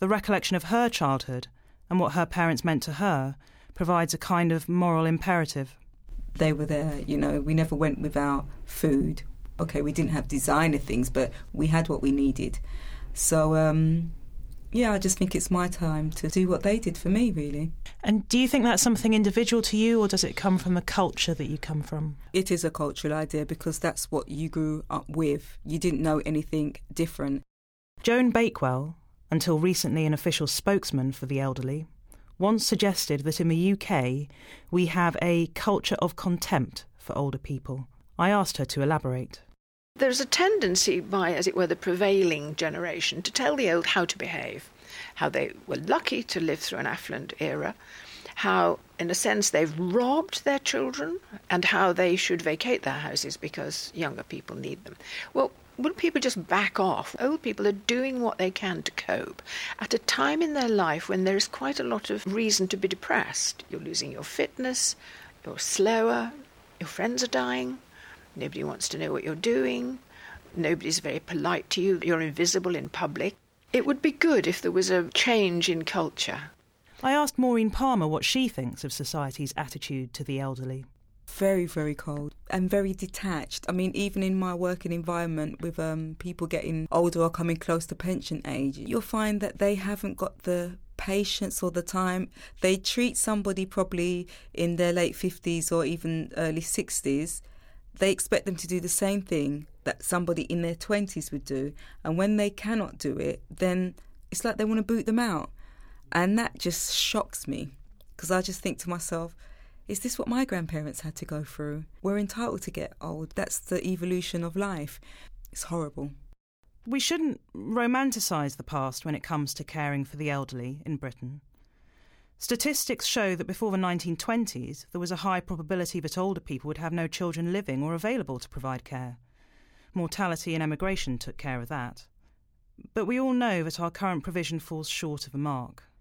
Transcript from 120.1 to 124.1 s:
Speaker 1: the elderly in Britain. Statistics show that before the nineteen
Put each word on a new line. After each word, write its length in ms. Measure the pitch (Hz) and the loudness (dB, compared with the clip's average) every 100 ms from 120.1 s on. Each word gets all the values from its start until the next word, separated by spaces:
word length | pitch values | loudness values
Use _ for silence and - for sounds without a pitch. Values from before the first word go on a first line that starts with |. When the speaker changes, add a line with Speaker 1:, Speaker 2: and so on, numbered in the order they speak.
| 147 | -4
Speaker 1:
the 120 | 151 | -2
elderly 520 | 139 135 127 123 147 | -2 -4 -6 -8 -8
in 120 | 160 143 | -6 -6
Britain. 440 | 135 - 123 143 _ _ _ _ _ _ - _ _ - | -6 -10 -12 -12 _ _ _ _ _ _ -20 _ _ -12
Statistics 680 | - 240 294 285 - 247 - | -2 0 0 0 -2 -2 0
show 280 | 247 202 | 2 2
that 120 | 175 156 | 0 -4
before 240 | - 220 | -2 0
the 80 | 190 | 2
nineteen 380 | 185 175 170 | 2 0 -2